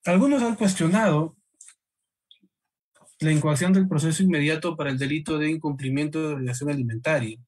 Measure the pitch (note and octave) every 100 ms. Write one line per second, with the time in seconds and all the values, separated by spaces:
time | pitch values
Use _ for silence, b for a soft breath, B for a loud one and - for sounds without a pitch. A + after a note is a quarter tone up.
0 | - F#3 C#4 C#4+ A#3 A3 G3+ F#3+ E3 G3
1 | G#3+ D3+ D#3+ _ _ _ - _ _ _
2 | _ _ _ _ _ _ _ _ _ _
3 | _ _ D#3 D#3 D#3 C#3+ F3+ F#3+ F#3 D#3
4 | D#3+ D#3 F#3 D#3+ D3 D#3 F3 D#3 C#3+ C3
5 | C3+ D3+ D3+ D#3 D3+ D#3+ D#3 C3+ C3 C#3
6 | D3+ D#3 D#3 C#3+ B2+ B2 D3 C#3+ A#2+ A2+
7 | D#3 D#3 A2+ A2